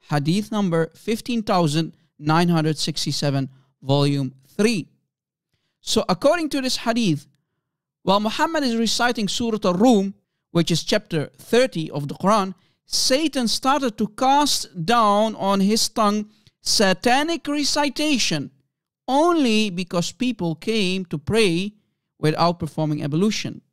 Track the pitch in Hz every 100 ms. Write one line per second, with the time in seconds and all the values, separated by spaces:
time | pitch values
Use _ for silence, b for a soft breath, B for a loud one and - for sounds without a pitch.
0 | _ 147 139 190 208 214 196 165 165 -
1 | - 226 - 240 214 190 170 151 160 _
2 | _ _ 151 160 175 165 156 151 - 156
3 | - 139 147 135 131 b b b 131 139
4 | 143 143 131 - _ - 208 214 - _
5 | _ _ _ _ _ _ _ _ - -
6 | - 175 277 349 311 294 254 - 233 233
7 | 214 143 - _ _ _ _ _ _ _
8 | - 196 214 - 320 320 269 226 226 -
9 | 240 247 196 - 233 214 190 180 240 220
10 | 196 - _ _ _ 170 170 165 - 165
11 | - 160 135 _ - 226 254 180 156 143
12 | 143 143 185 214 190 190 _ _ _ -
13 | - 262 320 277 233 - 262 277 262 214
14 | 208 - 262 277 294 - - 185 160 233
15 | 220 202 220 208 196 196 196 220 - -
16 | 214 214 208 b b b - - 196 185
17 | 240 254 311 339 - 294 285 302 294 -
18 | 302 262 - 160 135 _ _ _ _ _
19 | - 269 339 339 254 214 214 175 185 175
20 | 170 - 247 240 170 156 - 220 185 190
21 | 185 156 - 208 214 170 202 - _ _
22 | _ _ 151 156 170 175 160 - 156 147
23 | 143 156 208 208 123 - _